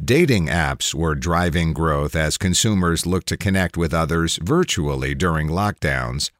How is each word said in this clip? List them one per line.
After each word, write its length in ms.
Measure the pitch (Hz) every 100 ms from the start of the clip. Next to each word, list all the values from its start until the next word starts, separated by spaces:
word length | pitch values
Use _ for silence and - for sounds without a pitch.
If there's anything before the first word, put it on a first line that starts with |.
dating 440 | 76 143 165 107 78
apps 460 | 85 71 65 -
were 220 | 71 82 71
driving 580 | 85 85 87 85 82
growth 420 | 78 80 71 73 82
as 220 | 78 -
consumers 680 | 95 87 113 98 87 82 85
looked 220 | 92 -
to 100 | 82
connect 380 | 101 95 90 85
with 180 | 82
others 440 | 82 80 82 82 -
virtually 760 | 87 170 175 92 71 67 65 69
during 320 | 90 80 76
lockdowns, 840 | 87 104 - 78 65 60 71 -